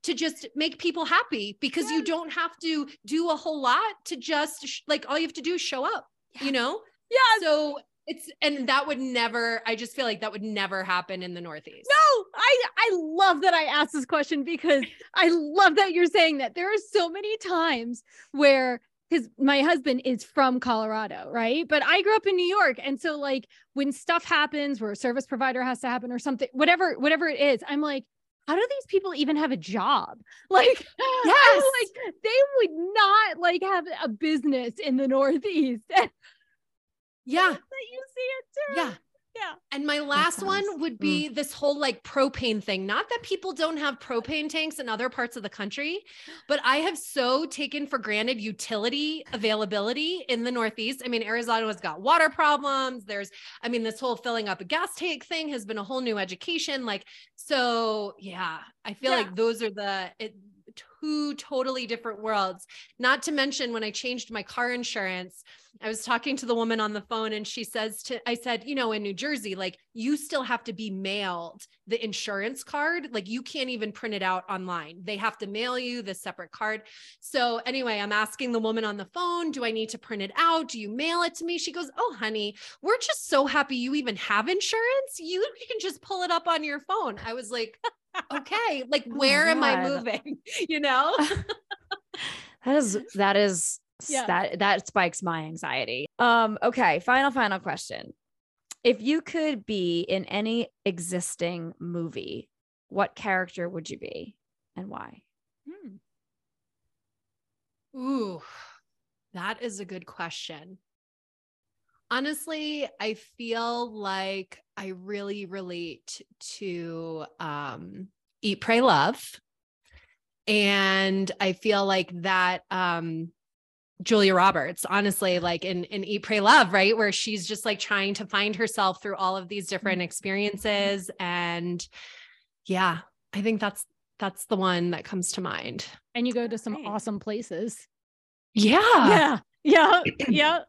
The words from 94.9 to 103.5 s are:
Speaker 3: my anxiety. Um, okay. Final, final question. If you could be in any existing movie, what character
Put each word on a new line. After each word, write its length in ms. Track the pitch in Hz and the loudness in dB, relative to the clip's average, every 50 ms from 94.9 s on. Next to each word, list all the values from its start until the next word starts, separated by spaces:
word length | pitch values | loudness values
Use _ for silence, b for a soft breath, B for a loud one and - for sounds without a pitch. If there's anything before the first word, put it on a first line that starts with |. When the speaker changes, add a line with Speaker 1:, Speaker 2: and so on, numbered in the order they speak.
| _ 202 185 170 160 - | _ 0 0 0 0 -4
Speaker 3:
my 200 | 196 175 165 160 156 | -4 -4 -4 -4 -6
anxiety. 640 | 156 165 156 - 147 123 131 120 113 120 127 147 - _ - | -8 -10 -8 -6 -4 -4 -4 -4 -4 -4 -6 -8 -10 _ 2
Um, 400 | 240 240 233 233 226 220 214 - | 4 4 6 4 4 2 0 0
okay. 380 | - 240 240 262 233 175 147 170 | 0 0 2 4 4 4 4 2
Final, 320 | - - 247 262 277 277 | 2 4 4 4 4 2
final 300 | 240 269 233 202 196 185 | 2 2 0 2 0 -2
question. 520 | - 185 - - - - - - - - - _ _ _ _ _ _ _ _ _ _ _ - _ | -4 -6 -6 -6 -8 -10 -12 -12 -12 -16 -20 _ _ _ _ _ _ _ _ _ _ _ -20 _
If 200 | _ 240 247 - | _ 2 2 4
you 180 | 214 262 302 320 | 2 0 0 0
could 440 | 320 - - 330 311 302 285 214 196 | -2 -4 -4 -2 0 0 -2 -4 -6
be 360 | - 220 196 180 175 170 170 | -6 -4 -2 0 0 0 -2
in 240 | 170 - 190 190 185 | -2 -2 -2 -4 -2
any 420 | - - 202 214 220 226 233 233 - _ _ _ | -4 -4 -4 -2 -2 -2 -2 -2 -4 _ _ _
existing 920 | 202 180 170 170 175 180 180 175 - - - 175 170 180 170 165 165 - _ | -4 -4 -4 -8 -4 -4 -4 -4 -6 -6 -4 -4 -4 -4 -6 -10 -12 -12 _
movie, 720 | - 175 175 175 165 165 - 107 - - - - - _ _ _ _ _ _ _ _ _ | -10 -6 -6 -6 -6 -6 -8 -10 -10 -8 -10 -12 -12 _ _ _ _ _ _ _ _ _
what 260 | - 196 202 - _ | -2 -2 -2 -2 _
character 540 | - - 214 190 185 185 170 | -8 -4 -2 -2 -2 -2 -4